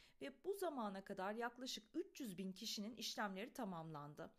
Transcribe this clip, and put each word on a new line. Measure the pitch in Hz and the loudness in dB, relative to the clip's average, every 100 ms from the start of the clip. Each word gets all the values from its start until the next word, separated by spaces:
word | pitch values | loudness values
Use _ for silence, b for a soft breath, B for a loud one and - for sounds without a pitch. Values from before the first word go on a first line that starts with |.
| - - | -20 -8
ve | 277 - | -6 -4
bu | 359 | 0
zamana | 392 349 277 208 190 | 2 4 4 0 0
kadar | 196 190 190 | -4 0 2
yaklaşık | 220 240 247 254 - - | 4 2 0 -2 -2 -2
üç | 311 392 - | 0 0 -2
yüz | 247 175 | -4 0
bin | 190 | -2
kişinin | 185 226 - 208 254 | 0 -2 0 0 0
işlemleri | 226 - 208 190 247 | -2 2 2 2 -2
tamamlandı. | - 214 170 160 151 147 147 - | 0 0 0 -2 -4 -4 -6 -8